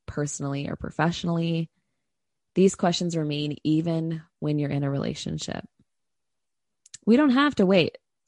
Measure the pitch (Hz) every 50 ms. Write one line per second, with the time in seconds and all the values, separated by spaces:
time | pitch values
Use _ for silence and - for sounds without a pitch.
0 | _ - - 147 147 147 - - 147 139 139 139 143 - - - - - - -
1 | 151 170 170 - - 170 170 165 165 170 165 165 165 - _ _ _ _ _ _
2 | _ _ _ _ _ _ _ _ _ _ - 175 190 196 - - 196 175 165 -
3 | 180 170 170 160 151 151 147 147 147 147 143 - - 151 156 160 165 170 165 165
4 | 165 165 165 160 - _ _ _ 151 151 151 147 147 139 143 139 143 139 139 139
5 | - - 151 - - - 160 156 - - - - - - _ _ _ _ _ _
6 | _ _ _ _ _ _ _ _ _ _ _ _ _ _ _ _ _ _ - -
7 | _ 202 226 269 302 277 240 269 294 294 - - 196 180 196 180 143 - - -
8 | _ _ _ _ _